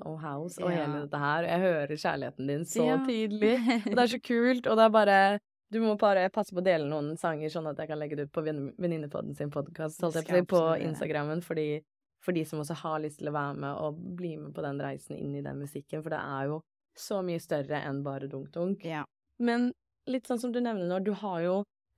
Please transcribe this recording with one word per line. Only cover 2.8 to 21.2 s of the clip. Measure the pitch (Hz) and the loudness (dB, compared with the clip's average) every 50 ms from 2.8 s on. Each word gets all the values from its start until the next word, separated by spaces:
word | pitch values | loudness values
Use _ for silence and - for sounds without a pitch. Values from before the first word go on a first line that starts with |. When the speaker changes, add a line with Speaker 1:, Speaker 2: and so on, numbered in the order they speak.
| - | 4
Speaker 2:
Ja. | - 254 269 262 | 4 4 2 2
Speaker 1:
tydelig, | 262 240 220 220 208 208 214 208 220 247 254 226 247 240 233 202 | 0 0 0 0 0 0 4 4 4 4 4 4 4 4 2 2
og | 208 214 | 2 4
det | 247 247 | 4 4
er | 226 | 4
så | 247 233 - | 2 -2 -2
Speaker 2:
<laughs> | - | 0
Speaker 1:
kult, | 240 233 240 247 262 247 - | 2 4 6 4 4 4 2
og | - 220 | 4 6
det | 220 226 | 8 8
er | 220 | 8
bare, | 214 220 208 202 196 196 196 196 208 208 _ _ _ _ _ - | 8 8 8 8 8 8 8 6 4 2 _ _ _ _ _ -4
du | 214 226 | -2 2
må | 226 220 214 | 2 2 4
bare | 202 226 202 196 185 180 190 | 4 6 6 6 6 4 2
passe | - 220 202 - 190 | 2 0 -2 -2 -2
på | 180 | 0
å | 180 | 4
dele | 190 175 160 147 | 4 4 4 2
noen | 139 151 151 147 151 160 | 0 -2 -2 -2 -4 -4
sanger | - - 170 160 147 156 156 | -2 -2 -2 -2 -2 -4 -4
sånn | 156 170 160 151 | -4 -4 -4 -4
at | 143 | -6
jeg | 151 156 | -6 -6
kan | 156 151 151 | -4 -4 -4
legge | 151 147 151 | -4 -4 -4
det | 143 147 | -6 -6
ut | 143 - | -4 -4
på | 170 156 | -4 -2
venn-, | 156 156 143 139 135 - | -2 -4 -4 -6 -8 -6
Venninnepodden | - 180 175 165 156 147 147 - - - - 143 | -4 -4 -2 -2 -4 -6 -6 -6 -6 -6 -6 -6
sin | - 147 147 | -6 -6 -6
podcast, | - 147 143 - 170 - 160 156 156 - | -4 -6 -6 -6 -8 -8 -8 -6 -4 -4
holdt | 180 165 156 165 | -4 -2 -2 -2
jeg | 156 | -2
på | |
å | |
si, | |
Speaker 2:
Det | |
skal | - 180 180 | 2 2 2
jeg | 180 | 4
Speaker 1:
på | - 185 170 | 4 4 4
Speaker 2:
absolutt | 160 160 165 - - | 4 4 2 0 0
gjøre. | 165 | -4
Speaker 1:
Instagrammen, | 156 - - 160 151 147 143 151 156 170 175 | -4 -4 -4 -2 -2 -2 -2 -2 -4 -4 -4
fordi, | - 170 156 151 151 147 156 - _ _ _ _ _ _ _ | -4 -4 -2 -2 -2 -4 -6 -8 _ _ _ _ _ _ _
for | - 180 180 | -4 -2 0
de | 165 156 | 0 -2
som | 151 160 151 | -2 -4 -6
også | 147 147 165 - - | -6 -6 -8 -6 -4
har | 160 156 156 | -4 -4 -4
lyst | 156 151 147 - | -4 -6 -8 -6
til | - 147 | -6 -4
å | 147 147 | -4 -2
være | 143 143 143 | -4 -4 -4
med | 143 143 139 143 - 156 | -6 -6 -6 -4 -4 -4
og | 151 151 165 175 190 180 | -6 -6 -8 -10 -10 -10
bli | 175 180 170 156 | -8 -8 -8 -8
med | 151 151 147 147 | -8 -12 -10 -8
på | 165 | -6
den | 156 143 139 143 143 | -6 -4 -4 -4 -6
reisen | 139 135 139 - - 147 | -6 -8 -10 -12 -12 -10
inn | - - 143 143 | -8 -6 -6 -6
i | 143 | -6
den | 139 143 135 139 143 | -6 -8 -8 -8 -10
musikken, | 143 - 143 143 - - 156 156 | -10 -10 -12 -10 -8 -10 -8 -6
for | 160 | -6
det | 156 147 | -6 -6
er | - 139 139 135 139 143 | -6 -6 -4 -4 -4 -4
jo | 151 160 - _ _ _ _ _ _ | -4 -6 -8 _ _ _ _ _ _
så | - - - 214 196 185 | -16 -8 -6 -4 -2 -2
mye | 180 170 165 | -2 -4 -4
større | - - 160 147 135 143 147 143 - | -4 -2 -2 -2 -2 -2 -4 -4 -4
enn | 147 139 143 143 | -4 -4 -4 -4
bare | 143 139 135 139 | -6 -6 -6 -8
dunk-dunk. | 139 139 135 139 143 - 170 175 185 196 196 - | -8 -8 -10 -10 -8 -6 -4 -2 -2 -2 -4 -6
Speaker 2:
Ja. | 170 160 151 143 - _ _ _ _ _ - | -8 -6 -6 -8 -10 _ _ _ _ _ -2
Speaker 1:
Men | 240 240 233 240 247 247 - _ _ _ _ _ - | 0 2 2 2 0 0 -2 _ _ _ _ _ -8
litt | 277 254 262 - | -6 -6 -4 -2
sånn | - 247 220 | -2 -4 -2
som | 247 247 | -2 -2
du | 226 247 | -2 -2
nevner | 247 233 220 190 175 175 | -2 -2 -2 -2 -2 0
nå, | 180 190 185 | 0 0 0
du | 214 202 | -2 -2
har | 185 | -2